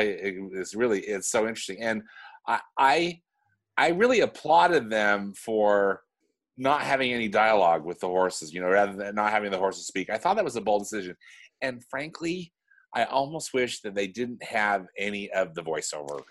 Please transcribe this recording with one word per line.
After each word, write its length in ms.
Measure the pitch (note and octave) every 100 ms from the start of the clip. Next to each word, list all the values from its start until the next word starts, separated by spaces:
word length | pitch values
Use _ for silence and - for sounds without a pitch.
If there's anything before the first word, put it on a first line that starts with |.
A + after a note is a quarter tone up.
it, 320 | G#2+ F2 G2 F#2 G2
it's 200 | F#2 F2+
really, 280 | G#2 A#2+ G2
it's 260 | F#2+ G2 -
so 220 | A#2 A2
interesting. 320 | A2+ - F#2+
And 220 | A2+ A2 G#2+ - - - -
I, 140 | A2+ - -
I, 440 | C3+ D3+ E3+ E3+ _ _ _ _ _ -
I 120 | D3+
really 320 | F3 A#3+ A#3+
applauded 680 | C#3 - D3+ E3 F3+ E3 A2
them 440 | A2 G#2 G2+ G2+
for 680 | G2 - A2 G#2 G2+ G2 F#2+ _ _ _ _ _ -
not 220 | C3 D3
having 300 | C3 C#3 B2+
any 160 | A#2+ A2
dialogue 560 | G#2+ A2 G#2+ F2 E2
with 160 | D#2+ F2
the 80 | F#2
horses, 460 | F#2 F#2 - D#2
you 80 | F2
know, 80 | F2+
rather 240 | G2 G2+
than 220 | G2 G2+ G#2
not 160 | G#2
having 200 | G#2+ G#2
the 60 | F#2+
horses 280 | G2 F#2 -
speak. 240 | F#2+ F2+
I 80 | G#2+
thought 200 | F3 G#3+
that 80 | E3+
was 100 | A#2
a 60 |
bold 220 | G#2 G#2
decision. 340 | G2+ G#2+ F2+ F2 - - - _
And 220 | C3+ B2 -
frankly, 640 | C3+ D3+ - E3+ F3+ E3+ _ _ _ _
I 120 | - -
almost 460 | C3 C#3 D#3+ -
wish 300 | B2+ A#2+ -
that 140 | G#2+ G2
they 100 | G2
didn't 380 | G2 B2 A#2
have 420 | - A2+ G#2 G2+ F2+ -
any 340 | G2+ G2+ G2+
of 240 | F#2+ F2+ E2
the 80 |
voiceover, 580 | D#2+ D#2 - D2+ C#2+ C#2+ -